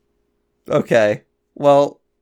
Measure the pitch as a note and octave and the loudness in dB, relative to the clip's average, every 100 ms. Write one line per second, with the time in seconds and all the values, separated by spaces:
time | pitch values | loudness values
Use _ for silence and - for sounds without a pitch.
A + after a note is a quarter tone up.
0 | _ _ _ _ _ _ - D3 - A#2+ | _ _ _ _ _ _ -6 -6 -2 0
1 | G#2 A2 _ _ _ - C#3+ C#3+ C#3 - | 0 -4 _ _ _ -4 2 2 0 -6
2 | _ _ | _ _